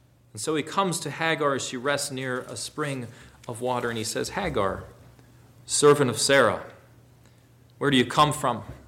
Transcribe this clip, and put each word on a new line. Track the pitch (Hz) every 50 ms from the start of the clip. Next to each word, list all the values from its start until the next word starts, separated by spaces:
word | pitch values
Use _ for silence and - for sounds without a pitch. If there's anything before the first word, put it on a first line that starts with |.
| _ _ _ _ _ _ -
And | 107
so | - 156 160
he | 156 151
comes | 156 - 196 196 185 160 -
to | - 147
Hagar | 139 - 165 160 160 147 151 143 135
as | 123 -
she | - -
rests | 123 117 143 143 139 - -
near | 135 131 135 131 127 127
a | - - 123
spring | 107 - - - 151 151 143 135 131 120 107 113 - - - - - - -
of | 120 110
water, | 120 123 123 123 123 120
and | 117
he | 117 107
says, | 107 - 131 127 -
"Hagar, | - 185 202 175 139 117 98 95 95 - - - - - - - - - - - - - - - - - -
servant | - - - 151 147 147 143 139 123
of | 117
Sarah, | - - - 139 139 123 107 92 82 - - - - - - - - - - - _ - - _ _ - - _ - - _ -
where | - - 139
do | 139
you | 127 120
come | 120 - - 151 147
from | 139 - - 131 120 104 104 - - - -